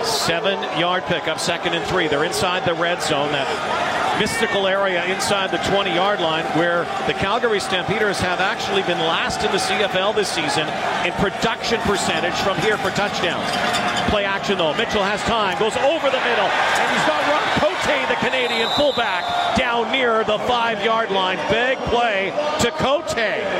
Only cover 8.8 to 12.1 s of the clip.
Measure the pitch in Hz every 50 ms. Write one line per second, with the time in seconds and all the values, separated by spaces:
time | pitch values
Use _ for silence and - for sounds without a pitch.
8.8 | 185 175 175 170 160 160 165 185 226 254 - - - 202 196 185 - - 196 202
9.8 | 208 185 185 185 190 202 220 208 202 - - 180 156 147 131 160 156 151 - -
10.8 | - - - - - 180 180 - 185 196 185 - - 226 226 - - - 233 226
11.8 | - 196 202 175 - 180